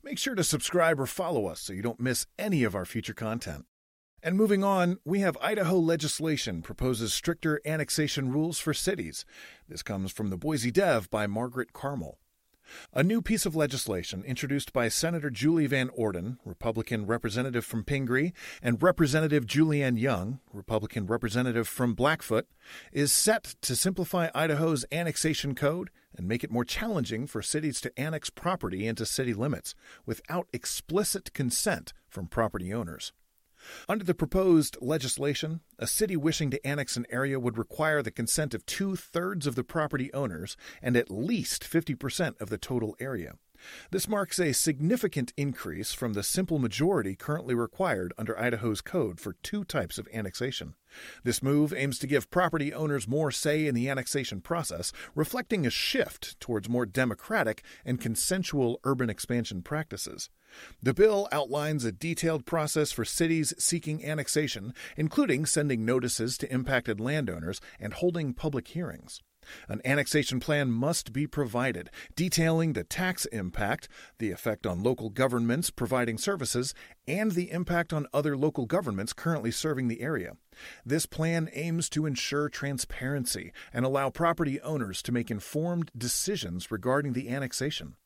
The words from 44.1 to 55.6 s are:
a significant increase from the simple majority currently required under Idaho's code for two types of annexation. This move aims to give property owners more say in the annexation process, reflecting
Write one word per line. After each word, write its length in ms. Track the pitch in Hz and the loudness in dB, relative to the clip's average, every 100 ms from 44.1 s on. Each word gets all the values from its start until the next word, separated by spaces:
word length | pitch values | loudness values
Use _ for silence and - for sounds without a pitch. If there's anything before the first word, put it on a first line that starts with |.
| 208 196 - | 0 0 2
a 140 | 165 | 2
significant 800 | 123 - 135 160 247 196 147 120 - | 4 2 4 2 4 2 0 -4 -2
increase 560 | 143 123 95 82 107 | -2 -2 -6 -6 -6
from 200 | - 120 | -2 -2
the 100 | 104 | 0
simple 340 | 98 - 185 156 | 0 0 2 2
majority 580 | 120 101 160 180 98 95 | 2 2 2 2 0 -4
currently 380 | - 151 120 | -4 -4 0
required 580 | 120 117 - 185 104 90 - | 0 0 0 0 0 -2 -4
under 220 | 110 110 | -6 0
Idaho's 420 | 120 113 117 104 | 0 0 0 -2
code 380 | - 185 110 85 | -2 0 0 -2
for 140 | 104 - | -10 -10
two 200 | - 208 | -6 -6
types 360 | 190 147 160 - | -2 -2 -2 -6
of 80 | - | -8
annexation. 640 | 113 101 - 127 - 73 - _ - - - | -6 -6 -4 -4 -4 -10 -14 _ -20 -18 -4
This 200 | 120 117 | -2 0
move 280 | 131 147 151 | 4 4 4
aims 280 | 139 139 123 | 2 -2 -2
to 80 | 139 | 2
give 240 | 143 - | 0 2
property 420 | 180 175 165 143 | 2 2 2 -2
owners 340 | 147 156 139 110 | -2 0 0 0
more 220 | 139 151 | 0 0
say 380 | - 151 151 151 | 0 2 2 4
in 80 | 120 | 2
the 120 | 127 | 2
annexation 540 | 135 123 143 123 98 | -2 -2 -2 -2 -6
process, 500 | - 165 156 85 90 - - | -4 -4 -2 -4 -6 -8 -8
reflecting 540 | - 151 254 - 214 | -2 0 -2 0 2